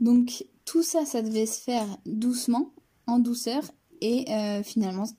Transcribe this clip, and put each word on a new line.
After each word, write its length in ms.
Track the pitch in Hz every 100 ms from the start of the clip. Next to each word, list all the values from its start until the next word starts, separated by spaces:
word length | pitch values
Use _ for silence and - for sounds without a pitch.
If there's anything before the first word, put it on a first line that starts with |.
Donc 440 | 240 240 247 - - _
tout 180 | - 330
ça, 220 | 330 339
ça 180 | 294 240
devait 240 | 220 220 220
se 140 | -
faire 260 | - 240 208 196 -
doucement, 640 | 220 240 247 - 233 302 - _ _ -
en 140 | 240
douceur, 420 | 240 240 233 262 302 - _ -
et, 240 | 214 247 262
euh, 340 | 214 208 202
finalement 440 | 208 - 190 185 220